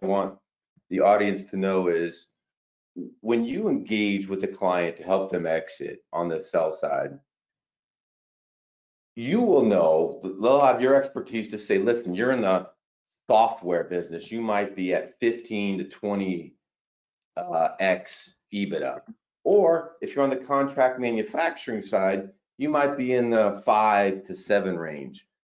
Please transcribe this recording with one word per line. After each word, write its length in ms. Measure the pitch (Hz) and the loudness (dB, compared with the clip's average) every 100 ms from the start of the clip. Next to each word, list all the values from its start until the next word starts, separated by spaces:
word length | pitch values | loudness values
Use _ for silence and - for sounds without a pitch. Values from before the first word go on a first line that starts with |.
want 380 | 95 98 95 - _ _ _ _ - | -2 0 -2 -6 _ _ _ _ -6
the 100 | - | 2
audience 460 | 190 208 101 98 - | 4 4 2 -2 -6
to 100 | 98 | -4
know 320 | 95 95 90 | 0 2 2
is 400 | 82 85 - - _ _ _ _ _ _ 87 - - | 0 -2 -6 -20 _ _ _ _ _ _ -16 -16 -8
when 240 | 107 117 117 | -2 0 0
you 240 | 139 214 | -2 -2
engage 580 | - - 107 104 98 95 | -2 -2 0 2 0 -2
with 160 | 95 | -4
a 40 | 95 | -6
client 500 | - 95 90 85 - | -2 0 0 0 -4
to 60 | |
help 280 | 85 95 95 | 0 0 0
them 140 | 90 82 | -2 -2
exit 580 | 80 80 - 73 - _ | -2 -4 -10 -12 -12 _
on 160 | 82 87 | -6 -4
the 160 | 80 | -4
sell 260 | - 87 80 | -4 -2 0
side, 480 | 78 78 71 69 69 _ _ _ _ _ _ _ _ _ _ _ _ _ _ _ _ _ _ _ - | -2 -4 -4 -4 -10 _ _ _ _ _ _ _ _ _ _ _ _ _ _ _ _ _ _ _ -12
you 240 | 120 208 | -2 0
will 240 | 240 151 | 4 4
know, 560 | 113 95 80 80 80 - 95 95 | 4 4 4 4 2 -4 -10 -2
they'll 180 | 113 139 | 2 6
have 220 | 135 117 | 6 4
your 140 | 127 139 | 4 4
expertise 540 | 135 - - 113 104 | 2 -4 -8 -6 -6
to 60 | 107 | -8
say, 200 | - 98 | 0 2
"Listen, 360 | 104 120 90 | 2 0 -2
you're 180 | 90 123 | -2 0
in 100 | 127 | 0
the 280 | 98 92 - _ _ _ _ _ - | 2 0 0 _ _ _ _ _ 2
software 560 | 110 113 - 87 85 80 | 4 4 0 -2 -2 -2
business. 480 | 87 85 82 - | -6 -6 -10 -10
You 80 | 113 | -6
might 340 | 110 104 101 98 | -2 -2 -2 -4
be 180 | 90 | -2
at 240 | 87 - - | -2 -4 -2
fifteen 560 | 117 117 - 107 101 95 | -2 -2 -4 -4 -2 -4
to 80 | 95 | -6
twenty, 680 | - 104 101 95 87 78 _ _ _ _ _ _ _ _ - | -8 -4 -2 -2 -4 -8 _ _ _ _ _ _ _ _ -10
uh, 320 | 90 85 80 - | -4 0 0 0
X 560 | 95 90 - - - _ _ | 0 0 -4 -20 -20 _ _
ebitda." 480 | 104 98 80 65 - - - _ _ - | -6 -4 -4 -6 -8 -12 -20 _ _ 2
Or 480 | 202 170 165 160 - | 4 4 2 -2 -10
if 120 | - | -6
you're 120 | 143 139 | 0 0
on 40 | |
the 60 | 131 | 0
contract 640 | - 139 139 139 127 123 | -2 0 0 2 2 2
manufacturing 800 | 123 113 107 - 160 - - 110 | -2 -2 -2 -2 -2 -4 -6 -8
side, 500 | 95 101 95 98 - - _ - | -2 0 0 0 -4 -14 _ -6
you 100 | 147 | -2
might 300 | 151 143 139 | 2 0 0
be 160 | 127 | 0
in 160 | 127 117 | 0 2
the 320 | 113 104 101 - | 2 2 0 2
five 580 | 107 107 104 98 95 | 4 4 4 2 0
to 120 | - 92 | -8 -10
seven 420 | - 101 95 85 | 0 0 0 -4
range. 480 | 82 73 69 - _ _ | -6 -10 -12 -16 _ _